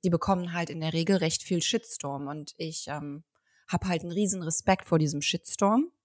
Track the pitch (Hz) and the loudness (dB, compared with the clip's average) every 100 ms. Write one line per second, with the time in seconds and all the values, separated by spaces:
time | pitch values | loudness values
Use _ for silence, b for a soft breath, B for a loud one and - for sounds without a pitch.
0 | 185 170 - 190 175 170 170 165 156 165 | 2 2 2 0 0 -4 -4 -4 -2 0
1 | 165 196 165 - - 180 - 226 - - | 4 4 4 0 0 -2 0 -2 -2 -8
2 | 143 139 143 151 147 - 160 160 - 147 | -6 -6 -6 -8 -12 -10 -8 -6 -8 -8
3 | 147 147 - _ _ _ - - 190 170 | -8 -12 -16 _ _ _ -4 -4 0 -2
4 | 175 170 208 190 165 165 - 190 - 160 | -2 0 0 0 0 0 2 2 4 2
5 | 156 147 - 170 - - 202 226 330 _ | 2 0 -2 -2 -2 2 4 4 2 _